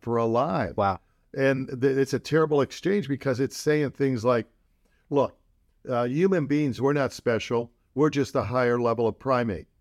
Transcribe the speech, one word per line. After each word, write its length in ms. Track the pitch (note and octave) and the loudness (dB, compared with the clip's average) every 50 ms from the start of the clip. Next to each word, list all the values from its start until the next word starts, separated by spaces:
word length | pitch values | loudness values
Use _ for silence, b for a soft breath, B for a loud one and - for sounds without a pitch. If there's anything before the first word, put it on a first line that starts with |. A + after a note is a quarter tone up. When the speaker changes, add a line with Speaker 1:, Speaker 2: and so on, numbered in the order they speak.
Speaker 1:
for 160 | - A#2 A#2 | -6 -2 0
a 80 | A#2 A#2 | 0 0
lie. 460 | A#2 A2+ A#2 C3+ E3 F#3 D#3+ A2 D#2+ - | 2 2 0 0 0 -2 -2 -4 -2 -2
Speaker 2:
Wow. 240 | - G2+ G2 F#2 - - _ _ _ _ _ | 0 0 0 0 -2 -8 _ _ _ _ _
Speaker 1:
And 360 | - C#3 C3+ C3+ C3+ C3 C3 B2+ C#3+ B2 | -4 0 0 2 2 0 -2 -6 -4 0
th-, 160 | B2+ C#3 C3+ | 0 2 2
it's 160 | C3+ C3+ - | 2 0 0
a 60 | - B2 | -2 -4
terrible 420 | - - C#3+ D#3+ D#3+ D#3 D3+ C#3+ | -2 0 2 2 2 2 2 2
exchange 460 | C3 - - - - - G3 G#3 F3+ C3 | 0 0 -4 -6 -4 -2 -2 -2 -2 -4
because 300 | C#3 B2 - C#3 B2+ A2+ | -6 -4 -2 -2 -2 0
it's 180 | C#3 A#2+ - | -2 -4 -4
saying 340 | - - D#3 D3+ D3+ D3 B2+ | -4 -2 0 0 0 0 -2
things 320 | - - C#3 C3+ C3 A2+ G#2 | -2 -2 -2 0 0 0 0
like, 220 | B2 C3 D#3+ D#3+ - _ _ _ _ _ _ _ _ _ _ _ - | 2 0 0 0 -4 _ _ _ _ _ _ _ _ _ _ _ -2
"Look, 280 | C#3+ C#3+ B2 - - _ _ _ _ _ _ _ _ _ - - | 0 0 0 0 -2 _ _ _ _ _ _ _ _ _ -8 -4
uh, 160 | B2+ A#2 A#2+ | -2 -2 -2
human 420 | B2 C3 D#3 F3+ G3 F#3+ E3+ C#3+ | 0 0 2 2 2 2 0 0
beings, 340 | B2+ C#3+ D3+ D3+ C#3 A2+ A2 | 0 0 0 0 0 -2 0
we're 120 | B2 C#3 D3 | 0 0 2
not 180 | C#3+ C3+ A#2+ | 2 0 -2
special. 580 | - - - B2+ A#2 G#2+ - - B2 A#2 A#2 - _ _ _ _ _ | -4 -4 -2 0 0 0 -2 -2 -2 -2 -2 -4 _ _ _ _ _
We're 160 | B2+ D3+ D#3 | 0 2 2
just 240 | C#3+ C#3+ C3+ - - | 2 0 -2 0 -2
a 80 | C3+ | -2
higher 380 | G#2+ G2 B2 B2+ B2 A#2+ A#2+ A#2+ | -2 0 0 0 2 2 2 2
level 260 | A#2+ A#2 A#2 A2+ A#2 | 0 0 0 0 0
of 120 | A2 G2 - | 0 -2 -2
primate. 500 | - C3+ C3 B2 A#2+ A2 F#2+ D#2 - - _ _ | -2 0 0 0 0 -2 -4 -6 -8 -14 _ _